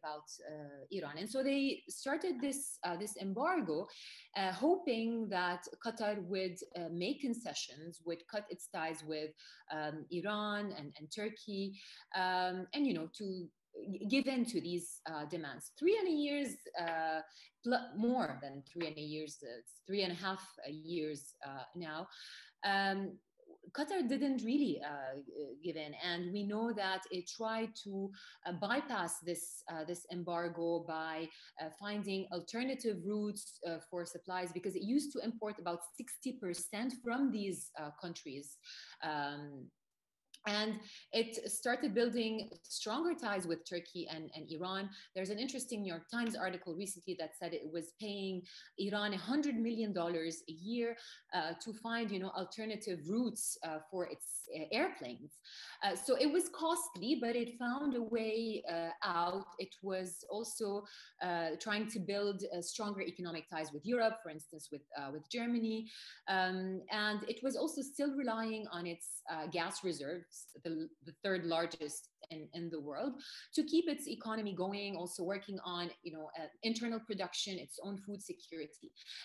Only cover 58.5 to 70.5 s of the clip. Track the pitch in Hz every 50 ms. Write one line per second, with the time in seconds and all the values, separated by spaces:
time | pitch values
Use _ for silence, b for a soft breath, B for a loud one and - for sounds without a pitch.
58.5 | 214 - - - 170 165 165 165 170 - - 196 175 170 170 180 185 196 196 -
59.5 | - - 190 190 - - 190 196 190 185 185 180 170 - - - - 214 226 220
60.5 | - - 226 202 196 202 202 B B B B B B B 175 180 175 170 165 160
61.5 | 156 170 - 220 208 208 220 214 - 214 175 202 196 202 202 202 202 190 196 -
62.5 | 170 175 175 - - - 220 208 202 196 196 165 - - 175 170 165 160 151 -
63.5 | 180 160 156 147 143 147 147 208 247 247 226 220 220 - - 170 151 156 151 -
64.5 | - 156 - - 151 143 - _ - 143 139 139 143 156 151 - - 240 233 240
65.5 | 240 233 226 220 220 220 226 220 B B B B B B B - 196 190 185 185
66.5 | 185 185 185 190 190 185 - - 208 214 208 214 214 208 - - 233 - 254 269
67.5 | - - - 311 - 285 262 - - - 285 294 269 277 269 240 220 226 226 226
68.5 | 220 220 214 - 175 170 170 170 170 170 - - - - - - 165 160 156 160
69.5 | 151 170 165 185 - - - 185 160 143 143 139 170 175 170 - - - - -